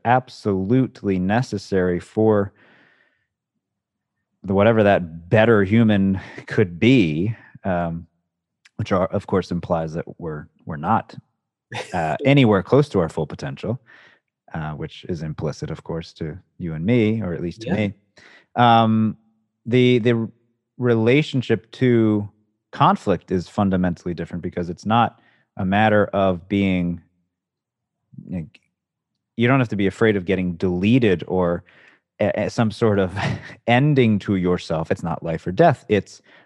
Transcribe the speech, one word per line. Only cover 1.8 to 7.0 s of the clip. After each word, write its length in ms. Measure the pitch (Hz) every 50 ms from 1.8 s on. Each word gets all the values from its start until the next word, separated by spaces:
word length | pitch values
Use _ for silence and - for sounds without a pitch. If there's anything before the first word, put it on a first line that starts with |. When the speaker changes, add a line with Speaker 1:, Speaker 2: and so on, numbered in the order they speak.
| 90 90 87 87
Speaker 1:
for 540 | - - - 110 110 110 107 101 101 98 _ _ _ _ _ _ _ _ _ _ _ _ _ _ _ _ _ _ _ _ _ _ _ _ _ _ _ _ _ _ _ _ _ _ _ _ _ _ -
the, 100 | 95 98
whatever 280 | 98 101 113 117 110 104
that 440 | 101 98 87 90 82 80 82 85 87
better 360 | 113 107 110 117 117 104 101
human 560 | 95 107 117 117 107 104 98 98 98 95 98 - - - - -
could 320 | - - - 107 87 85 82
be, 560 | - 120 135 127